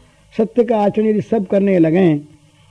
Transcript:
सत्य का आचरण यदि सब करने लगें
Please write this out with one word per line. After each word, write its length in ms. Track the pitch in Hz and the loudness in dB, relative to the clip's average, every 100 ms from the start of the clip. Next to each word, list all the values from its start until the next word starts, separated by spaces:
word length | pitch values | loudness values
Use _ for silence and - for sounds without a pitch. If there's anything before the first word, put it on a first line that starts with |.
| _ _ _ | _ _ _
सत्य 300 | - 214 240 | -6 -2 -2
का 140 | 226 214 | 0 0
आचरण 280 | 202 214 220 | -2 -2 -2
यदि 140 | 214 | -2
सब 240 | - 214 185 | -2 -4 -2
करने 320 | 196 202 180 | 0 0 2
लगें 400 | 160 175 175 147 - - _ _ _ | 2 2 2 0 -6 -20 _ _ _